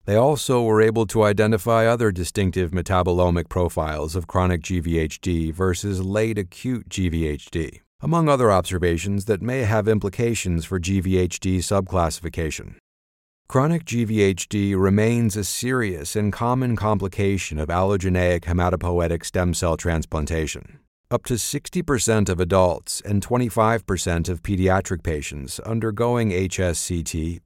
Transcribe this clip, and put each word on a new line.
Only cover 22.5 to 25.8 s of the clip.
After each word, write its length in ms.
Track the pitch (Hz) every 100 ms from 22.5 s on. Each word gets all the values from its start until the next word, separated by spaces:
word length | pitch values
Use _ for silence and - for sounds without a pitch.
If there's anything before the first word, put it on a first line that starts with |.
| 95 90 80 - -
and 220 | - 101
twenty-five 640 | - 123 120 117 110 113 -
percent 420 | 92 92 85 85
of 140 | 85
pediatric 600 | - 95 92 95 - 87
patients 560 | 85 78 71 73 65 -
undergoing 720 | 95 113